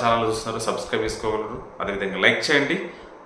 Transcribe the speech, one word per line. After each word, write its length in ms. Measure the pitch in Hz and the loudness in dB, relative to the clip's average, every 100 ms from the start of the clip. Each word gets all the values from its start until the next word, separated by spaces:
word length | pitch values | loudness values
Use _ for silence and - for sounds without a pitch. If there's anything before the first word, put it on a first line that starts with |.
ఛానల్ 240 | 120 117 110 | 4 4 2
చూస్తున్నారో 380 | 110 113 110 107 | 0 -2 -2 -2
సబ్స్క్రైబ్ 400 | 95 - 113 110 | -2 -2 0 0
చేసుకోగలరు, 580 | 107 113 107 107 117 - - | -2 -2 -2 -2 -8 -10 -6
అదేవిధంగా 380 | 95 101 95 92 | -4 -2 -2 2
లైక్ 340 | 110 - - | 4 4 4
చేయండి, 380 | 143 135 185 - - - - | 4 4 -2 -4 -12 -18 -20